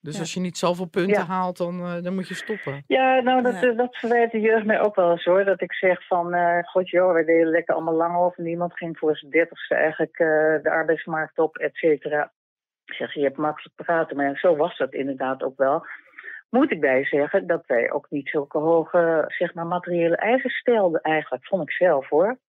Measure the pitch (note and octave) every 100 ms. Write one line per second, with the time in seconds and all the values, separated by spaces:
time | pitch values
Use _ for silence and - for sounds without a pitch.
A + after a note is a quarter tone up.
0 | D#3 G3+ D#3+ F#3 F3+ - F3 F3 F3+ G3
1 | F#3 G3+ F3 F#3 F#3 F3+ F3 F3+ F3 F3
2 | F3 F#3+ F#3 F3+ - G#3 - C#3 - C4
3 | C4 C4 B3 B3+ B3 G3 B3 A3+ B3 -
4 | A3+ A#3+ A#3 A3+ A3 A3+ G#3+ A3 G#3 G#3
5 | F3 E3+ F3 F#3 G3 F#3 F3 - F#3 F3
6 | - F3+ F3 F3 F3 F3 E3+ F#3 F#3 F3
7 | F#3 E3 D#3+ E3 E3 E3 E3 D#3+ D#3+ D#3+
8 | E3+ F3 F3+ F3+ E3+ E3+ F3 - E3+ D#3
9 | D#3 D3+ C#3+ D3+ E3 - - - D3+ D#3+
10 | D#3+ - E3 D#3 D#3 D#3 D3+ D#3+ D#3+ D#3
11 | - D#3+ D3+ - D#3+ - D#3+ - E3 C#3+
12 | D3+ D3 - _ _ _ _ _ - -
13 | C3 D#3+ C#3 C#3 D3+ D3+ - _ E3 E3
14 | D#3+ C#3 C#3 C#3 F#3 D3+ E3+ - C3 -
15 | C3+ C3 C3 C3+ C#3 C3 C3+ D#3 - -
16 | _ - - - _ A#3 D#4 F3+ D3 C3
17 | C#3 D3+ D3 G3 F#3 E3 - A#2+ - C#3+
18 | - D3 C3+ D#3+ C#3 D#3+ D#3 E3+ D#3 F3+
19 | E3+ D#3+ - - F3 E3+ E3+ F3+ F3 F3
20 | E3+ - G#3+ B3+ B3+ - - A#3 F#3 D#3
21 | D#3 D#3 C#3+ B2+ - G3 D3 - F3+ C#3+
22 | C3 D3+ G3 C4